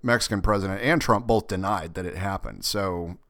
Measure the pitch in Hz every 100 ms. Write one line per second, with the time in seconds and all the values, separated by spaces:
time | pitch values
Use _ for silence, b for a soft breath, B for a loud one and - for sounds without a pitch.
0 | 117 117 - 101 101 104 95 95 123 165
1 | - 104 117 113 - 92 95 101 82 90
2 | 90 - 98 95 - 53 - 104 98 87
3 | 85 90 _